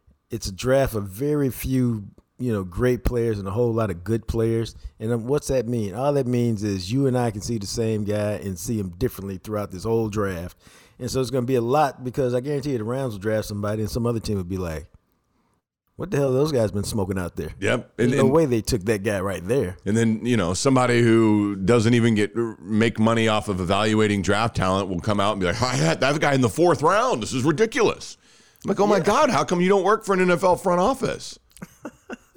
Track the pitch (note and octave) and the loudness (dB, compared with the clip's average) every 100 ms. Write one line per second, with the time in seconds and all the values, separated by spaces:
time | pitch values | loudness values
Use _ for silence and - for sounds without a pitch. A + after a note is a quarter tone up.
0 | _ _ _ A2+ - F#2+ B2 C3+ C3 G#2+ | _ _ _ -10 -8 -6 2 2 2 -2
1 | G2+ F#2 C#3+ D3+ C3+ - C3 C3 B2 A2 | -6 -4 -2 0 0 -2 -2 0 0 -2
2 | G2 - _ - B2 G#2+ F#2 F2 B2 B2 | -6 -16 _ -8 -2 -2 -4 0 0 2
3 | - B2 A#2 G#2 F#2+ G#2 A#2+ A2+ A2 F2 | 0 0 0 -2 -4 0 0 0 -2 -4
4 | F2+ A2+ - A2+ A2+ A2+ A2+ - - - | -4 -4 -2 -2 0 0 -2 -8 -18 -10
5 | A2 A#2 A2+ C#3+ - C3 A2+ A#2+ G2+ G2 | -4 -4 -2 -4 0 -2 -2 -2 -4 -2
6 | C#3 C#3+ B2 B2 A#2+ G#2+ G#2 G2 F2+ C3 | 0 0 0 2 2 0 -2 -2 -2 0
7 | C3+ B2 A#2+ G2+ F#2 A#2 G2 A#2+ A2+ A2 | 0 2 0 -4 -6 -6 -6 -4 -2 -2
8 | G2+ G#2 G#2 G2+ F#2+ F2+ - A2 F#2+ F2 | -2 -2 -2 -4 -6 -8 -6 -4 -6 -4
9 | A#2+ - G2 F#2+ - G#2 G2+ F2+ G#2 A2+ | -4 -4 -10 -12 -8 -6 -6 -8 -2 -2
10 | A2 G#2+ G2 F2+ F2+ - _ - - - | 0 -2 -4 -4 -10 -14 _ -20 -20 -12
11 | A#2+ B2+ B2+ C3 A#2+ C3 A#2 C#3+ D3 - | -6 -4 -2 -2 0 0 2 2 2 -2
12 | B2+ A#2 B2+ B2 C3 D3 C#3 B2+ G#2+ B2+ | -8 -2 -2 -2 -2 -4 -4 -4 -4 -4
13 | C3+ G2+ G#2 G#2+ G2+ G2+ G#2 A2 G#2+ B2 | -4 -6 -4 -4 -4 -6 -4 -4 -4 -2
14 | A#2 A2+ G#2 G2+ F2 F#2+ F2 D#2 D#2 - | -2 -2 -2 -4 -4 -4 -4 -8 -12 -20
15 | _ _ _ _ _ _ _ _ _ - | _ _ _ _ _ _ _ _ _ -14
16 | E3 C#3+ C#3 B2+ D3+ C3 G#2+ G2 G2+ A2+ | -6 -2 0 2 2 2 0 0 -4 -2
17 | F#2 F#2+ F2 - D#2 E2 G2 A#2+ - - | -2 -2 -6 -8 -10 -4 -2 -2 -4 -2
18 | A#2+ C#3 C3+ D3+ D#3 A#2 - A2+ F#2+ G#2+ | 0 2 4 4 2 0 0 -2 0 -2
19 | G#2 G2+ F#2+ F2+ F2+ C3 F#2 F#2 F#2+ A2 | -2 -2 -4 -6 -2 -2 -2 -4 -2 2
20 | A2+ A2 A2 A#2+ E2+ F#2 C#3 C3 B2 A#2+ | 2 0 0 0 0 0 2 4 4 4
21 | A#2 A2+ A2 G#2+ G#2 G2+ F#2 A#2+ A2 A#2+ | 6 6 6 4 2 0 4 4 6 4
22 | A#2 G#2+ G2+ A2 A#2 G#2 F2+ G#2+ A2+ A2 | 4 4 2 -2 -4 -6 -2 2 2 4
23 | A2 A2+ A2+ G#2+ G#2 F#2 F2 G2 A2 G#2+ | 2 4 2 2 0 -2 0 2 2 2
24 | G#2+ G2+ F2+ G2+ A#2 - F#2 F#2+ F#2+ F2+ | 2 2 2 2 0 0 0 0 0 -4
25 | F#2 G2+ G2 G2+ F2+ E2+ B2+ B2+ D#3+ D#3 | -2 0 0 0 0 0 0 0 0 2
26 | C3 D3+ D3+ C3+ A#2+ A#2 F3 D#3 D3+ G3 | 0 2 0 2 2 4 2 4 4 2
27 | B3+ D#3+ G2+ B2+ C3 D#3 A3+ C4 F#3+ - | 2 -2 -4 -2 0 2 0 2 0 0
28 | - - _ _ _ _ D3+ G3 G3+ G3+ | -8 -18 _ _ _ _ -4 0 2 2
29 | D#3+ A#3+ D4+ C#3+ D#3 F3+ F#3 G3+ F3+ G#3+ | 2 4 4 2 0 2 4 4 4 2
30 | - F#3+ F#3 F3 F#3 E3+ F#3+ F3 F#3+ C4+ | 0 2 2 4 4 2 2 2 2 0
31 | F2+ - - - _ _ F#3 _ C#4 - | -4 -6 -10 -18 _ _ -20 _ -18 -18
32 | - - _ | -18 -18 _